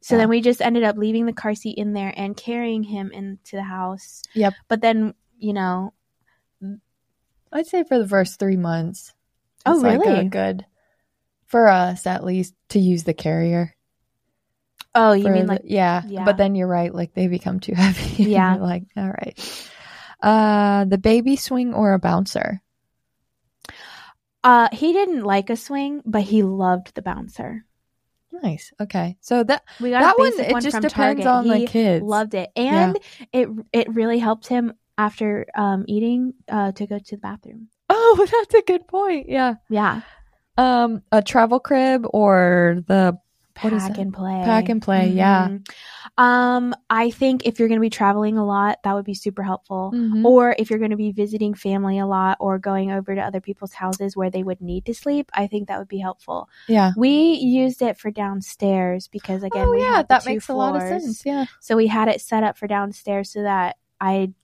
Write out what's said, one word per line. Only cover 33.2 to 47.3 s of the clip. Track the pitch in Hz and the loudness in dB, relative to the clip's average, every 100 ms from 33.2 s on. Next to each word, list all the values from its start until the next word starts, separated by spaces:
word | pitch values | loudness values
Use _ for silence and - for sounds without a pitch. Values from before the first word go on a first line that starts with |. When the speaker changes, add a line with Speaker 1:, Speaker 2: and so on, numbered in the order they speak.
| 240 | -6
Speaker 1:
it, | 254 240 220 220 | -2 -2 -4 -4
it | 233 - | -2 0
really | 226 226 233 | 0 0 0
helped | 226 220 - | 0 -2 -2
him | 247 233 226 _ - | -2 -2 -6 _ -4
after, | 214 - 214 208 - | -4 -2 -4 -4 -6
um, | - 208 190 202 | -4 -2 -2 -2
eating, | 208 226 247 254 254 - | -2 -2 -2 -4 -8 -6
uh, | 214 202 | -4 -4
to | 190 202 | -4 -8
go | 202 | -10
to | 202 202 | -12 -14
the | |
bathroom. | 202 208 - 220 226 _ _ | -14 -16 -18 -20 -20 _ _
Speaker 2:
Oh, | 415 466 392 381 | 2 6 6 4
<laughs> | |
that's | 466 415 | 2 4
a | 453 - | 2 2
good | 359 349 | -2 -2
point. | 381 403 330 269 | -2 -2 -2 -2
Yeah. | 269 254 226 _ | -2 0 -2 _
Speaker 1:
Yeah. | 214 208 220 - - - _ _ - | -2 0 -2 -10 -20 -20 _ _ 0
Speaker 2:
Um, | 254 247 240 220 _ | 2 2 0 -2 _
a | 214 | 0
travel | 208 254 226 247 | 2 2 4 2
crib | - 277 262 262 226 | 0 0 2 0 0
or | 214 208 190 180 180 175 175 175 | 2 4 6 6 4 4 0 0
the, | 196 185 175 _ _ _ - | 2 2 0 _ _ _ -6
what | 220 | -2
is | 220 | -2
Speaker 1:
Pack | 190 | -4
Speaker 2:
that? | 208 | -6
Speaker 1:
and | 196 | -6
play. | 190 185 190 | -6 -6 -4
Speaker 2:
Pack | 185 220 226 | 2 2 2
and | 226 | -2
play, | 220 190 202 | 2 2 2
yeah. | 185 190 190 185 | 4 4 6 4
Speaker 1:
Mm-hmm. | 196 196 - - - - - | -2 -12 -20 -20 -20 -10 2
Um, | 247 247 247 247 247 240 _ | 4 4 4 2 -2 -6 _
I | 226 233 | 0 0
think | 233 269 | 0 0